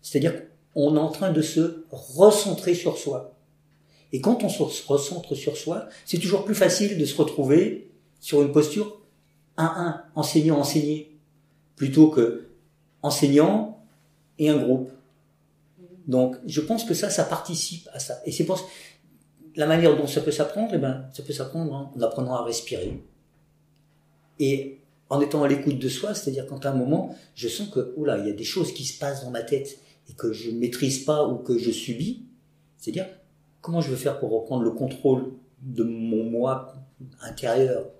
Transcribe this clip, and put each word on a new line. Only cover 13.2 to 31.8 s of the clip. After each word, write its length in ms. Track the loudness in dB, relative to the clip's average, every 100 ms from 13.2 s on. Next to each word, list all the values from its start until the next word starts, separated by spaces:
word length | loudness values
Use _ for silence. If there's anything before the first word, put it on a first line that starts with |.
| 6 6 6 4 -2 -10 _ _ _ _ _ 0
et 100 | 2
un 80 | 4
groupe. 320 | 4 0 0 -14 _ _ _ _ _ _ _ _ -20 -16 0
Donc, 300 | 2 2 0 -6
je 140 | -4
pense 240 | -2 -2
que 100 | -2
ça, 140 | -2 -2
ça 160 | -2
participe 640 | -2 -4 -6 -6 -6 -8 -16
à 60 | -12
ça. 220 | -10 -8 -8
Et 60 |
c'est 120 | -2
pour 240 | 0 0 -4 -18 -20 _ _ _ _ _ -16 -2
la 100 | 2
manière 300 | 6 6 6
dont 100 | 2
ça 140 | 0
peut 120 | -2
s'apprendre, 400 | 0 -2 -2 -2
eh 40 | -2
ben, 300 | -2 -4 -8
ça 100 | -16
peut 100 | -10
s'apprendre 580 | -8 -6 -6 -6 -6 -10
en 60 | -4
apprenant 340 | -2 -2 -4
à 100 | -4
respirer. 580 | -4 -6 -6 -8 -8 -10 -16 _ _ _ _ _ _ _ _ _ _ _ _ _
Et 400 | 0 0 -4 -14 _ _ _
en 120 | 0
étant 220 | 2 2
à 60 | 2
l'écoute 300 | 2 2 0
de 100 | -2
soi, 260 | -4 -6
c'est-à-dire 320 | -4 -6 -6 -8
quand 200 | -6 -2
à 40 |
un 40 |
moment, 420 | -2 0 0 -2 -12 _
je 140 | -10 -8
sens 200 | -6 -4
que, 260 | -4 -4 -4
oula, 220 | -2 -2
il 80 | -4
y 40 |
a 40 |
des 100 | -6
choses 280 | -6 -4 -4
qui 120 | -4
se 140 | -10 -8
passent 260 | -8 -8
dans 60 | -8
ma 120 | -10
tête 360 | -4 -4 -4 -14 _ _ _
et 40 |
que 180 | -8 -6
je 180 | -6 -8
ne 80 | -4
maîtrise 460 | -4 -2 -2 -2
pas 220 | -2 0 0
ou 100 | -2
que 220 | -2 0
je 120 | 0
subis, 540 | -4